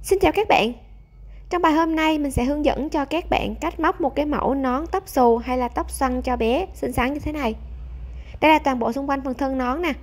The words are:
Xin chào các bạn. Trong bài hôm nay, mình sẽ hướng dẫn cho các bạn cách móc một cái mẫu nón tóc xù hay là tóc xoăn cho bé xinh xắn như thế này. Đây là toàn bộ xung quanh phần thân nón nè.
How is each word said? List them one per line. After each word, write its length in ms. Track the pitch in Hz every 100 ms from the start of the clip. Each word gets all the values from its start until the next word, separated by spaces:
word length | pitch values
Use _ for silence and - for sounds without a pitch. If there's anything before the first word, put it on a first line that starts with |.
| -
Xin 100 | 392
chào 120 | 339
các 160 | 349 440
bạn. 260 | - 220 247 - - - - - - -
Trong 120 | 349
bài 120 | 339
hôm 220 | 302 330
nay, 240 | 320 311 311
mình 120 | 285
sẽ 120 | -
hướng 220 | 247 294
dẫn 240 | 285 - 302
cho 160 | 311
các 240 | 277 320 -
bạn 260 | - 208 214
cách 180 | 311 -
móc 220 | 320 381
một 140 | 277
cái 100 | 277
mẫu 280 | 294 285 -
nón 340 | 277 262 254 330
tóc 180 | 381 392
xù 280 | - 240 233
hay 200 | 233 254
là 100 | 240
tóc 240 | 302 -
xoăn 300 | - 269 254
cho 160 | 254 240
bé 280 | 226 269 381
xinh 180 | - 247
xắn 220 | 254 247
như 60 | 294
thế 120 | 302
này. 240 | 302 240 220 - - - - - - - -
Đây 100 | 302
là 80 | 302
toàn 200 | 294 254
bộ 140 | 226
xung 160 | 240 277
quanh 120 | 269
phần 120 | 262
thân 240 | 240 277 262
nón 240 | 247 277
nè. 120 | 349 254